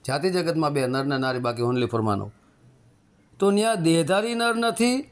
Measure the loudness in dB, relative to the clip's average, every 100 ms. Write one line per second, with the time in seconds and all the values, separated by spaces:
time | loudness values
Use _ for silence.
0 | -4 -2 0 0 0 0 0 0 0 -2
1 | -2 -2 -2 -2 -4 -2 0 0 0 0
2 | 0 -2 -6 -14 _ _ -20 _ _ _
3 | _ _ _ _ 2 2 2 2 2 2
4 | 2 0 0 0 0 0 -2 2 0 0
5 | -4